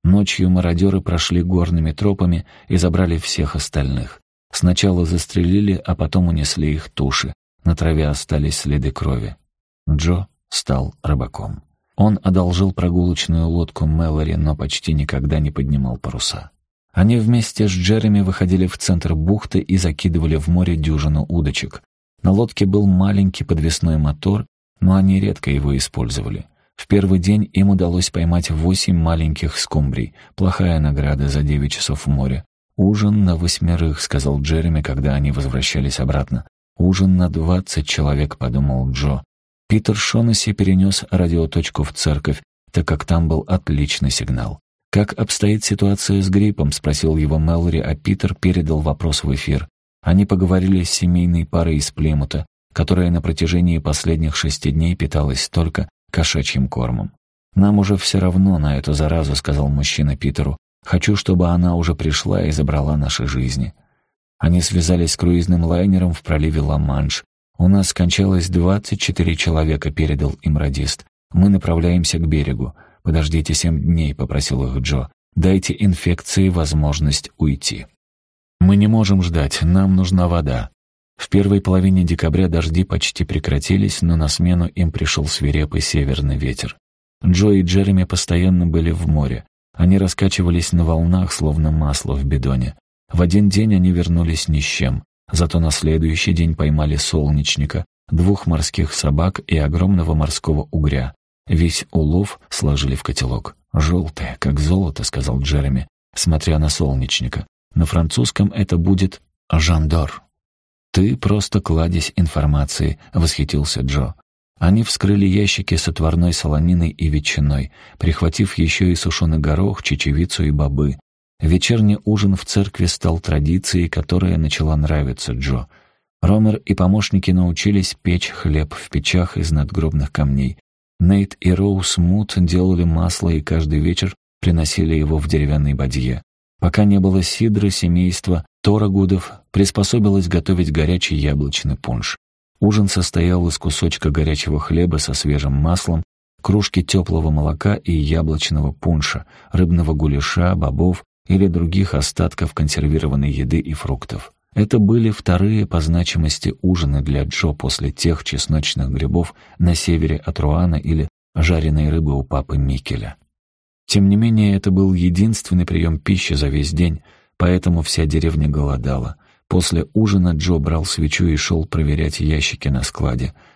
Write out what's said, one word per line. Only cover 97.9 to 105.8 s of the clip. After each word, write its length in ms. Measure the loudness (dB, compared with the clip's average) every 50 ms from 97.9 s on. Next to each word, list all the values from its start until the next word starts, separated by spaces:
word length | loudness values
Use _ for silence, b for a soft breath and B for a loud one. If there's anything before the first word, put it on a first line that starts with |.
| _ _ _ -4
двух 360 | 0 2 2 2 2 0 0
морских 460 | -2 0 0 -2 -4 -2 -2 -2 -2
собак 480 | -2 -4 -2 0 0 2 0 0 -2 -4 -4
и 100 | -2 0
огромного 580 | 0 0 0 0 0 2 2 2 2 0 0 0
морского 540 | 0 0 -2 -4 -4 -2 -2 -2 -2 -2 -4
угря. 440 | -4 -2 0 0 0 -2 -4 -6 -10 _ _ _ _ _ _
Весь 400 | -2 0 2 2 2 0 -4 -8 -4
улов 500 | -2 0 0 2 2 0 0 -2 -6 -14 b b
сложили 460 | -8 -4 -2 -2 0 0 -2 -2 -4
в 80 | -4
котелок. 540 | -6 -6 -4 -4 -4 -4 -4 -6 -8 -10 -18 _ _ _
"Жёлтое, 640 | -2 0 2 2 2 0 -2 -4 -8 -10 -10 -10 -8 -4
как 180 | -2 -2 0 0
золото", — 440 | 2 2 2 2 0 -2 -4 -6 -8
сказал 360 | -6 -6 -4 -4 -2 -2 -2
Джереми, 460 | -2 0 0 0 0 0 -2 -2